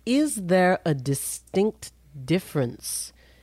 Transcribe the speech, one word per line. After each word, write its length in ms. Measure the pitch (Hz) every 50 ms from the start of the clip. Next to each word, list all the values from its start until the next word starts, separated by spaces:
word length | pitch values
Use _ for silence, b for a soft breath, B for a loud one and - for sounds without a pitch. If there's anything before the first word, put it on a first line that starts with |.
| -
Is 300 | 226 254 285 311 294 233
there 460 | 220 185 170 185 185 180 180 185 - -
a 80 | 170
distinct 1000 | 147 135 123 139 139 - - - - - _ - - 190 208 220 - - - - _ _ _ - - 139 127
difference 880 | 139 165 190 - - - 147 127 120 - - - - - - - - _ b b b b b